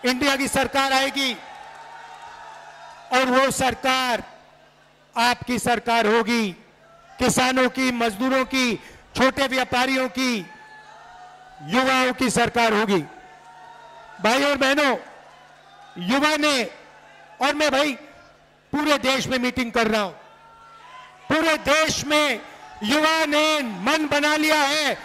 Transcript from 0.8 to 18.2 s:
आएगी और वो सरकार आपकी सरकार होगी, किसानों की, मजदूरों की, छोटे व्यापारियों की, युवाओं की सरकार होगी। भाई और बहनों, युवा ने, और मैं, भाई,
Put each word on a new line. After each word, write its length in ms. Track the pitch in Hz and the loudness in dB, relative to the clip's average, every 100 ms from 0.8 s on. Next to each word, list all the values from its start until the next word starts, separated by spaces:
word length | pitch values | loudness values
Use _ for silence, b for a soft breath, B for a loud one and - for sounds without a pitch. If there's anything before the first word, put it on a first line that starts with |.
| 269 | 0
आएगी 440 | 262 269 269 269 208 - - - - - - - - - - - - - - - - - | 2 0 -2 -4 -6 -12 -18 -18 -20 -20 -20 -20 -20 -18 -18 -20 -20 -20 -20 -20 -20 0
और 120 | 254 262 | 2 4
वो 260 | 254 269 | 4 4
सरकार 720 | - 262 - 254 262 254 226 - - - - - _ _ _ _ 233 | 2 -2 0 0 0 0 -2 -4 -20 -20 -20 -20 _ _ _ _ 0
आपकी 420 | 240 240 - 240 | 2 2 -2 -2
सरकार 460 | 247 233 - 233 214 | 0 0 2 2 4
होगी, 460 | 233 214 233 208 165 - _ - - - - | 2 2 0 0 -6 -20 _ -20 -20 -20 -2
किसानों 500 | 247 190 254 262 254 | 0 2 2 2 2
की, 220 | 254 262 | 2 -2
मजदूरों 540 | 247 233 196 262 262 254 | 0 -2 0 0 0 0
की, 300 | 262 247 202 B B - - | 0 0 -2 B B -14 2
छोटे 300 | 262 262 277 | 2 2 -2
व्यापारियों 600 | 254 254 247 254 262 262 | 0 0 0 0 0 -2
की, 360 | 247 262 226 160 - - - - - - - - - - - | -2 -2 -2 -6 -18 -20 -20 -20 -20 -20 -20 -20 -20 -20 -18
युवाओं 500 | 143 226 262 262 254 | -2 0 2 2 2
की 160 | 247 254 | 0 0
सरकार 440 | 247 233 240 233 | 2 2 2 2
होगी। 280 | 208 214 190 147 - - - - - - - - - - - | 2 2 0 0 -14 -20 -20 -20 -20 -20 -20 -20 -20 -20 -4
भाई 220 | 202 262 | 0 2
और 140 | 285 285 | 2 2
बहनों, 400 | 262 285 285 214 - - - - - - - - - - | 2 2 2 0 -6 -20 -20 -20 -20 -20 -20 -20 -20 -10
युवा 400 | 180 269 294 302 | -2 2 2 2
ने, 260 | 302 277 202 - - - - - - - | 0 0 -2 -8 -20 -20 -20 -20 -20 -4
और 120 | 269 | -2
मैं, 180 | 294 302 | 2 0
भाई, 220 | 262 294 240 - - | 2 0 -4 -12 -20